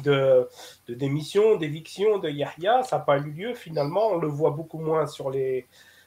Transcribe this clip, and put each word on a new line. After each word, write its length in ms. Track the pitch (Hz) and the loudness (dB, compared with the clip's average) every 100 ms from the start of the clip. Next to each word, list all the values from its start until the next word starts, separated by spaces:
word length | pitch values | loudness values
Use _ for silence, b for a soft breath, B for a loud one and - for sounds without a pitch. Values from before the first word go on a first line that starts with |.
de, 440 | 143 139 135 127 123 B B B - | 2 4 6 6 4 B B B -12
de 60 | |
démission, 640 | 120 139 143 147 196 220 208 | -6 -2 -4 -2 2 4 4
d'éviction 640 | 156 160 156 - 208 202 | 0 -8 -10 -2 0 0
de 100 | 165 | -2
Yahya. 540 | 143 135 - 185 254 | -4 -6 -4 2 2
Ça 140 | 254 143 | 2 -2
n'a 60 | |
pas 140 | 143 139 | 2 0
eu 140 | 147 | 0
lieu. 240 | 151 226 240 | -8 -8 -8
Finalement, 540 | 170 156 143 185 226 | -8 -4 -2 0 0
on 100 | 175 | 0
le 80 | 156 | -2
voit 240 | 143 160 | 0 0
beaucoup 260 | 147 160 160 | 0 -8 -6
moins 300 | 156 160 147 | -2 0 0
sur 240 | - 139 | -4 -6
les, 340 | 135 131 131 - b b b | -2 -2 -4 -6 b b b